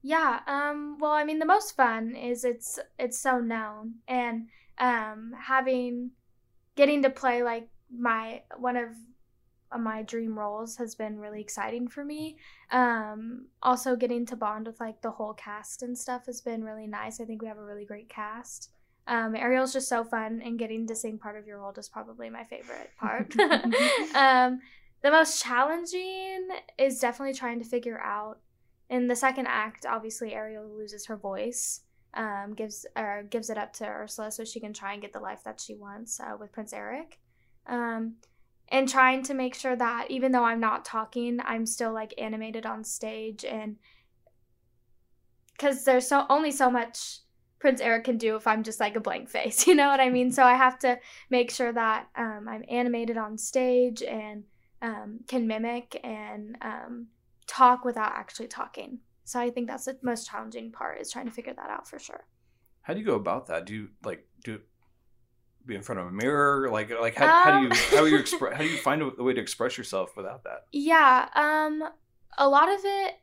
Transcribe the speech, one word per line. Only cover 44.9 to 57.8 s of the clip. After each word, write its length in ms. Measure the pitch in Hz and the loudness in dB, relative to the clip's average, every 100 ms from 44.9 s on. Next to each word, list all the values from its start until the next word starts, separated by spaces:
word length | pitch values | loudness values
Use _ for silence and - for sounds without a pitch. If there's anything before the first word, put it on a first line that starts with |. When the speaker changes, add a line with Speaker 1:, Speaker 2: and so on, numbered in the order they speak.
| _ _ _ _ _ _ - | _ _ _ _ _ _ 0
Speaker 1:
'cause 280 | 285 269 269 | 0 2 4
there's 220 | 254 254 | 4 6
so, 180 | 277 277 | 2 6
only 220 | 277 311 | 4 4
so 180 | 285 254 | 4 4
much 500 | 247 233 - - - _ _ _ _ | 4 -2 -8 -10 -12 _ _ _ _
Prince 180 | 285 262 | 4 4
Eric 240 | 240 226 | 2 2
can 140 | 226 226 | 2 0
do 180 | 226 220 | 2 0
if 100 | 226 | 2
I'm 160 | 220 | 2
just, 160 | 220 214 | 0 -2
like, 140 | 214 214 | -2 0
a 20 | |
blank 300 | 208 - - | -2 -6 -4
face, 360 | - - - - | -4 -2 4 8
<laughs> 0 | |
you 80 | 311 | 8
know 120 | 285 | 8
what 140 | 269 | 6
I 80 | 254 | 6
mean? 220 | 247 247 | 6 2
So 100 | 254 | 8
I 120 | 247 254 | 8 10
have 220 | 262 254 | 6 6
to 200 | 262 247 - - - | 0 0 -4 -20 0
make 200 | 254 240 | 2 2
sure 200 | - 240 | 0 -2
that, 380 | 233 226 220 - - | 0 0 0 -4 -6
um, 320 | 226 214 220 | -4 -4 -10
I'm 160 | 220 - | -10 -4
animated 500 | 240 247 233 233 226 | 0 2 0 -2 -4
on 200 | 214 214 | -4 -6
stage 640 | - 262 254 247 247 226 | -2 2 4 6 4 2
and, 400 | - 220 214 208 208 _ _ - | -6 -8 -8 -14 -16 _ _ -10
um, 380 | 226 214 208 226 - | -8 -8 -10 -14 -4
can 180 | 254 226 | -2 0
mimic 500 | 220 226 240 240 - | 0 -2 -4 -8 -12
and, 540 | 240 214 214 214 208 233 | -10 -10 -10 -12 -14 -10
um, 460 | 226 - 240 240 226 _ _ _ - | -10 -10 -10 -14 -14 _ _ _ -14
talk 380 | - 254 247 | 8 8 8